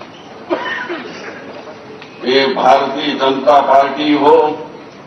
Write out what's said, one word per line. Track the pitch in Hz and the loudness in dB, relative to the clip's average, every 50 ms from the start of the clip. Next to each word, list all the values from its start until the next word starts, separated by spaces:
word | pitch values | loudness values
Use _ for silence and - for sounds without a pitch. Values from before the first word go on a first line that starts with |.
| - - - - - - - - - - - 508 1017 988 960 960 932 - 349 302 240 - - - - - - - - - - - - - - - - - - - - - - - 113 | -20 -20 -20 -20 -20 -20 -20 -18 -8 -6 -6 -6 -4 -8 -8 -8 -8 -8 -10 -10 -10 -12 -14 -14 -14 -14 -16 -16 -16 -16 -16 -16 -16 -16 -18 -18 -18 -18 -18 -18 -18 -20 -18 -8 -4
ये | 123 131 135 139 131 - | 0 0 2 2 0 0
भारतीय | - 127 127 135 135 139 135 139 143 147 147 131 | 0 4 4 4 4 2 0 -4 -4 -4 -4 -2
जनता | - 135 135 135 135 - 151 147 139 | 0 0 0 0 0 2 4 4 4
पार्टी | 135 131 131 139 139 - - 151 151 147 147 | 4 6 4 4 4 4 0 -2 0 0 2
हो | 147 143 147 160 160 151 156 151 - - - - - - - - - - | 4 4 6 6 6 4 2 -2 -6 -10 -14 -16 -18 -20 -20 -20 -20 -20